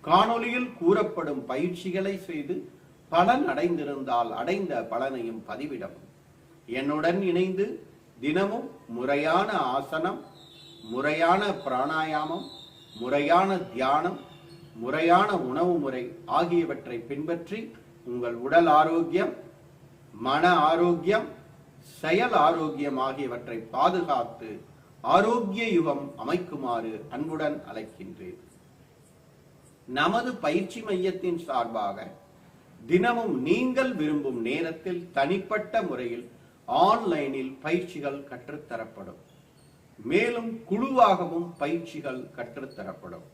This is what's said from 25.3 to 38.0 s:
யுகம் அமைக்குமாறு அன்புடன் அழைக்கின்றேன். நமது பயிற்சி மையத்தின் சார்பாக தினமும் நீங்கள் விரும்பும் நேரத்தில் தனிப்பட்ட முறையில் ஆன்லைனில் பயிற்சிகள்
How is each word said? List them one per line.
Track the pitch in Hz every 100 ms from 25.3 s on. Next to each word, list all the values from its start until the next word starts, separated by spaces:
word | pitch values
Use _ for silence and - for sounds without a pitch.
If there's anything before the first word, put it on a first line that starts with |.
| 226 196 196 226 175
யுகம் | 151 139 - -
அமைக்குமாறு | 120 175 - 147 120 117 113 107 - 127
அன்புடன் | 156 156 151 143 -
அழைக்கின்றேன். | 120 - - 95 90 90 90 - - - _ - _ - _ _ - - - - _ - 131
நமது | 165 226 247 - -
பயிற்சி | 175 - 233 175
மையத்தின் | 185 185 - 180 165 -
சார்பாக | 131 117 113 101 98 92 - - - - - - - 113
தினமும் | 180 233 233 226 131 139
நீங்கள் | 214 254 254 262 202
விரும்பும் | 151 147 139 120 113
நேரத்தில் | 151 165 160 185 175 - 139
தனிப்பட்ட | 143 196 - 214 - 226 180
முறையில் | 123 120 117 - - - _ - 147 190
ஆன்லைனில் | 226 202 160 135 135 131 135
பயிற்சிகள் | 156 175 - 147